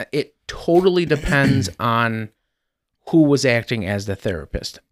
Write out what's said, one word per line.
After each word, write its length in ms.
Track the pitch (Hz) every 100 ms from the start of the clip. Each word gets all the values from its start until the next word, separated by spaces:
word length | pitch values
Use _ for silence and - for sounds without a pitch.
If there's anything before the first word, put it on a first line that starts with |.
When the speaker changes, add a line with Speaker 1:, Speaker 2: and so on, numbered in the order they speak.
| -
Speaker 1:
it 240 | 143 - _ -
totally 580 | - - 170 190 180 165
depends 640 | 147 - 147 139 120 101 -
Speaker 2:
<clears throat> 40 |
Speaker 1:
on 500 | 117 117 117 110 107 _ _ _ _ _ _ _ -
who 140 | 165
was 220 | 151 143 135
acting 400 | 120 110 117 92
as 200 | 101 101
the 100 | 98
therapist. 640 | - 85 69 - - - _